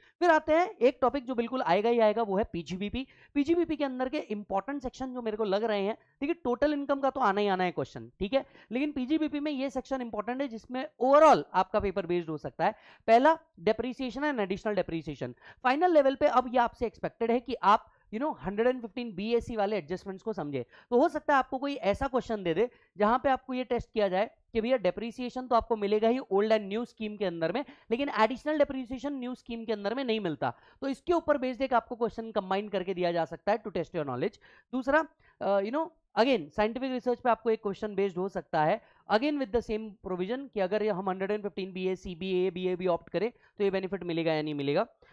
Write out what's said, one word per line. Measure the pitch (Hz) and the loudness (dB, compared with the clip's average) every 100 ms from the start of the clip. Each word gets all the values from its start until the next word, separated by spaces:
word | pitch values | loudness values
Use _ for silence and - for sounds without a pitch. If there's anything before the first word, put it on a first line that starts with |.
| _ _ | _ _
फिर | 349 | 4
आते | 311 311 | 4 4
हैं | 311 370 | 2 2
एक | 370 240 269 | 2 2 4
टॉपिक | 247 269 233 | 0 0 -4
जो | 233 | -4
बिल्कुल | 233 254 | -4 -4
आएगा | 165 185 220 | 2 2 2
ही | 240 | 4
आएगा, | 214 208 | 4 2
वो | 220 190 | 0 -2
है | |
पीजीबीपी। | 233 170 156 180 208 240 269 _ - | -2 -6 -8 -6 -6 -6 -10 _ -6
पीजीबीपी | 285 285 339 330 302 | -2 2 2 2 -2
के | |
अंदर | 277 254 262 | -4 -2 -4
के | 294 | -4
इंपॉर्टेंट | - 208 208 196 226 285 | -6 -8 -4 -4 -4 -6
सेक्शन | 247 - 262 | -8 -8 -8
जो | 247 | -6
मेरे | 233 208 | -6 -2
को | |
लग | 220 196 | 0 0
रहे | 226 202 | 0 0
हैं, | 196 220 _ _ | -2 -4 _ _
देखिए, | 277 | -4
टोटल | 339 247 240 294 | -2 -2 0 0
इनकम | 285 285 277 | 0 -2 0
का | 269 | 0
तो | 269 | 2
आना | 214 196 | 2 2
ही | 208 | 2
आना | 185 | 2
है | 180 | 0
क्वेश्चन, | 165 135 123 117 _ | -2 -6 -8 -16 _
ठीक | 196 | -2
है, | 262 - - - | -2 -2 -10 -8
लेकिन | 240 302 | -4 -4
पीजीबीपी | 285 247 311 302 294 | -4 -2 0 0 -2
में | 302 | -4
ये | 269 269 | -4 -4
सेक्शन | 262 - 262 | -6 -6 -6
इंपॉर्टेंट | 240 208 202 254 | -4 -6 -6 -4
है | 277 | -4
जिसमें | 220 - 254 - - | -6 -10 -10 -10 -2
overall | 254 285 311 190 - | 4 8 10 8 4
आपका | 185 185 214 | 0 0 0
पेपर | 196 185 170 | -2 -2 -2
बेस्ड | 175 160 | -2 -2
हो | 151 | -8
सकता | 139 - 180 | -8 -2 0
है। | 226 - - - | 0 -10 -8 4
पहला, | 233 294 320 - - | 6 8 4 -2 -4
depreciation | 170 220 254 247 254 220 | 0 0 -2 -6 -8 -4
and | 294 254 | -2 0
additional | 190 208 220 202 | -2 -2 -2 -2
depreciation। | - 165 156 143 123 120 - - | -2 -4 -6 -8 -8 -10 -20 -4
फाइनल | 254 277 359 | 0 4 6
लेवल | 320 269 277 | 6 6 4
पे | 294 | 2
अब | 247 247 | 2 2
ये | 247 | 2
आपसे | 240 - 233 | 2 0 -6
एक्सपेक्टेड | - 190 - 226 | -4 -8 -4 0
है | 240 - | 0 -2
कि | 233 | 0
आप, | 190 214 - _ _ | 4 4 2 _ _
you | 214 | -6
know, | 294 185 | -6 -6
हंड्रेड | 147 202 240 | -6 0 0
एंड | 254 | 0
फिफ्टीन | 220 254 240 175 | -6 -10 -10 -6
बी | 214 233 | -2 -2
ए | |
सी | 226 226 | -2 -2
वाले | 202 214 | -2 -2
एडजस्टमेंट्स | 147 180 202 190 | -4 -8 -8 -10
को | 220 | -8
समझे। | 202 147 139 117 - _ | -6 -6 -6 -8 -14 _
तो | 240 | 2
हो | 330 | 2
सकता | 285 - | 0 2
है | 277 | 2
आपको | 262 269 | 2 -4
कोई | 277 285 294 | -6 -2 -2
ऐसा | 302 277 | 0 -2
क्वेश्चन | 254 - 214 | -2 -2 -4
दे | 175 | 0
दे | 160 247 - _ 165 | 0 0 -4 _ -2
जहां | 208 247 | 2 2
पे | 277 | 2
आपको | 254 - | 0 -2
ये | 254 | -6
टेस्ट | 233 240 - | -2 -4 -4
किया | 214 202 | -2 0
जाए | 180 220 - _ | 0 -2 -6 _
कि | 226 | -2
भैया | 226 262 | 0 2
डेप्रिसिएशन | 185 185 233 240 247 254 254 | 0 -2 -8 -8 -8 -8 0
तो | 233 | 0
आपको | 220 220 | 2 -2
मिलेगा | 202 214 226 | 0 2 2
ही | 254 | 2
old | - 190 214 220 | 0 0 4 2
and | 196 | 0
new | 214 240 | -4 -6
scheme | - 214 208 | -8 -8 -4
के | 190 | -4
अंदर | 170 160 | -2 -2
में, | 226 285 - _ | -2 -6 -12 _
लेकिन | 240 285 214 | -2 0 2
एडिशनल | 220 262 294 302 | 2 2 -2 2
डेप्रिसिएशन | 285 262 233 262 277 | 2 0 -8 -8 -8
न्यू | 277 247 254 | -6 -8 -10
स्कीम | - 233 226 | -10 -10 -4
के | |
अंदर | 208 202 247 | -4 -2 -4
में | |
नहीं | 254 220 | -2 -2
मिलता। | 185 147 131 - _ _ | -2 -2 -4 -4 _ _
तो | 269 | -6
इसके | 269 - | -6 0
ऊपर | 339 311 285 | 0 2 0
बेस्ड | 254 226 | 0 -2
एक | 269 | 0
आपको | 233 - 226 | 0 0 -2
क्वेश्चन | 233 - 226 | -4 -4 -6
कंबाइन | 220 190 190 208 | -4 -2 -2 -2
करके | 196 180 | -4 -2
दिया | 180 175 | 0 0
जा | 170 165 | 0 -2
सकता | 165 - | -4 -2
है | 220 | -2
to | 214 180 | -2 -6
test | 156 175 | -6 -6
your | 143 | -4
knowledge। | 123 170 - _ - _ | -4 -4 -6 _ -20 _
दूसरा, | 254 262 302 311 _ _ _ | -6 0 0 0 _ _ _
अ, | 190 196 | 0 0
you | 196 | 0
know, | 285 330 - _ 202 | -4 -6 -10 _ 0
again, | 247 233 147 - | 2 2 -2 -2
साइंटिफिक | 214 233 269 | -2 -2 -4
रिसर्च | 254 247 240 | -4 -2 0
पे | 247 | 0
आपको | 220 - | 0 0
एक | 220 | -2
क्वेश्चन | 208 190 214 196 | -4 -6 -6 -2
बेस्ड | 202 170 | -2 -2
हो | 190 | -4
सकता | 190 - 160 | -6 -4 0
है, | 156 214 - _ - | 2 0 -4 _ -2
again | 214 294 294 | 0 2 -2
with | 240 | -2
the | 233 | -2
same | - 214 220 190 185 | -2 -6 -6 -14 -8
provision, | 180 185 262 277 | -6 -4 -6 -6
कि | 208 | -4
अगर | 185 208 | -2 0
ये | 214 | 0
हम | 180 196 | -2 -2
हंड्रेड | 185 196 | -4 -2
एंड | 208 | -2
फिफ्टीन | 196 202 190 | -4 -8 -8
बी | 185 185 | -4 -4
ए | 185 | -4
सी | 196 170 | -6 -8
बी | 190 180 | -2 0
ए, | 185 | 0
बी | 175 180 | 0 -2
ए | 180 | -2
भी | 180 | 0
ऑप्ट | 165 - | 0 -2
करें | 170 220 | -4 -4
तो | - _ - | -6 _ -2
ये | 196 | -2
बेनिफिट | 190 190 190 | 0 -4 -6
मिलेगा | 175 165 165 | -4 -2 0
या | 156 | 0
नहीं | 156 | -2
मिलेगा। | 147 143 156 233 _ _ | -2 0 0 0 _ _